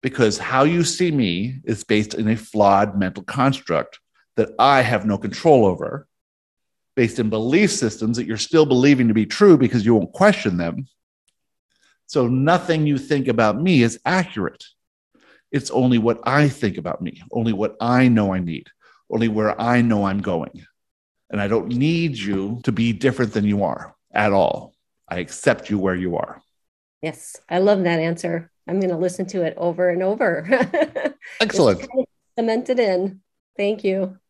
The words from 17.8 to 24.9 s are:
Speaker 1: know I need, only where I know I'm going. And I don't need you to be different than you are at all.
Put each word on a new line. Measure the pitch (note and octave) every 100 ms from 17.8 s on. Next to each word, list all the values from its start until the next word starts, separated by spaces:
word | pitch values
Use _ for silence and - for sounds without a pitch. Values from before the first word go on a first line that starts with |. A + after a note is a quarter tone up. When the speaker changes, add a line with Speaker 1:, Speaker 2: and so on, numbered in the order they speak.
| A#2 B2 B2+
Speaker 1:
know | A2+ G2+
I | F#2
need, | F2 D#2+ - _ _ _ _
only | A2+ A2+
where | G#2+ G#2+ -
I | A#2 B2
know | A#2+ G#2+ G2+
I'm | G2
going. | F#2+ F2 D2+ - - _ _ _ _ _ _
And | G#2
I | G2+
don't | A2 F#2+
need | A#2+ C#3+ E3 E3+ B2+
you | G2 G2 G2 A#2+ A#2
to |
be | G#2+ A#2
different | A2 C3+ - A#2+
than | A2 G#2
you | G2+
are | F#2 B1+ - _ _
at | - G#2
all. | G2 E2+ - - _ _